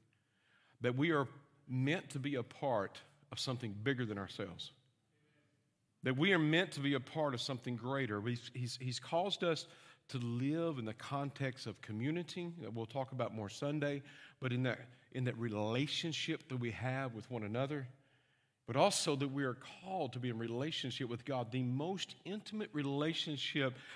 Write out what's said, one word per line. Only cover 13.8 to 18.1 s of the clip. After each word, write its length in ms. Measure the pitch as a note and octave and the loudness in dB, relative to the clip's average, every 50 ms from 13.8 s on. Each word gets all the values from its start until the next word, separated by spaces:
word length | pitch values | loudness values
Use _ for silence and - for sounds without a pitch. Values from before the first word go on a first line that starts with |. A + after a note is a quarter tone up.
| D3 C#3+ C#3+ C#3+ C3+ - - - - - - _ | 0 0 0 -2 -6 -12 -18 -18 -20 -20 -12 _
but 140 | C3 B2+ B2 | -2 0 2
in 100 | B2 C3 | 2 2
that, 160 | B2+ A2 - - - - - - _ | 2 0 0 -6 -14 -18 -20 -20 _
in 140 | - C3 B2+ | -4 0 0
that 120 | B2 - | 0 0
relationship 1120 | A2+ A#2 A#2+ G#2 G#2 G#2 G#2+ A2+ B2+ D3 D3 - - - E3 D3 - - D#3+ D#3+ - - - | 0 -2 0 0 2 2 2 4 2 2 2 0 -2 -2 -2 -2 -2 -2 -2 -2 -4 -4 -4
that 80 | C3 | -2
we 140 | B2+ A#2+ A#2 | -2 0 -2
have 420 | G2+ F#2+ A#2 C3 C3 C3+ C3+ B2+ A2+ | -2 -2 -2 -2 0 0 -2 -4 -6
with 160 | G#2+ G2+ - | -8 -8 -6
one 140 | B2 A2+ G#2+ | -4 -4 -2
another, 440 | G#2 A2 B2 C3+ C3+ D3+ C#3+ C3 B2 - - _ _ | 0 0 0 0 0 0 -4 -6 -8 -12 -20 _ _